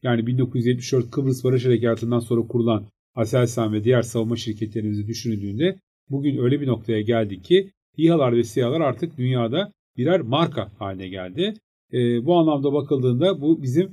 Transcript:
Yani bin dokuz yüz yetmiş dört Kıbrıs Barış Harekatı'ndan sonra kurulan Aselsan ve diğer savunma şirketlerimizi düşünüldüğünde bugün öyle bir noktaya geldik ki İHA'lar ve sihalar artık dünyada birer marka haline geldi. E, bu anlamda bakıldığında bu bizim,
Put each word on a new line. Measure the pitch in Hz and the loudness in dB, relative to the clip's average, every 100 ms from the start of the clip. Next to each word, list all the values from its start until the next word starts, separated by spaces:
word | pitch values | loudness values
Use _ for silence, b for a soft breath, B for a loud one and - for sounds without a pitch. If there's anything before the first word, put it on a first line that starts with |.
Yani | 131 120 113 | 0 0 0
bin | 127 | 0
dokuz | 131 131 | 0 0
yüz | 117 | 0
yetmiş | 123 - | 0 0
dört | 131 120 | -2 0
Kıbrıs | - 135 127 | -2 -2 0
Barış | 127 131 123 | 0 2 2
Harekatı'ndan | 117 117 113 117 120 | 2 2 0 0 -2
sonra | 117 117 110 | 0 -2 0
kurulan | 120 117 110 101 _ _ - | 0 0 0 -2 _ _ -4
Aselsan | 107 127 120 120 113 | 0 2 2 0 -2
ve | 107 | 0
diğer | 107 123 | 2 2
savunma | 113 120 113 117 | 2 -2 -2 -4
şirketlerimizi | 117 104 107 113 107 104 104 | -6 -6 -6 -4 -4 -4 -6
düşünüldüğünde | 113 120 107 104 104 170 190 _ _ _ | -6 -4 -4 -6 -2 -2 -2 _ _ _
bugün | 139 143 127 | -4 -2 0
öyle | 123 143 | 0 0
bir | 139 | 0
noktaya | 110 - 110 | -2 -2 -2
geldik | 107 117 107 95 | 0 0 0 -6
ki | - 180 196 _ _ - | 2 2 2 _ _ 0
İHA'lar | 160 165 131 120 | 2 4 4 2
ve | |
sihalar | 117 - 120 156 | 0 0 0 0
artık | 151 123 170 - | -2 -2 -6 -4
dünyada | 123 131 117 135 202 _ _ - | -2 0 0 -2 -4 _ _ -4
birer | 127 185 | 2 2
marka | 117 135 165 143 101 - | 2 0 0 -2 -8 -8
haline | 98 95 95 | -8 -8 -8
geldi. | 95 92 92 196 214 _ _ _ | -8 -8 -4 -4 -4 _ _ _
E, | 127 120 120 123 | -2 0 0 2
bu | 175 | 4
anlamda | 160 147 139 | 4 2 2
bakıldığında | 147 147 143 127 123 175 180 | 0 0 0 2 2 2 2
bu | 143 160 | 2 0
bizim, | 139 127 190 | 2 0 -2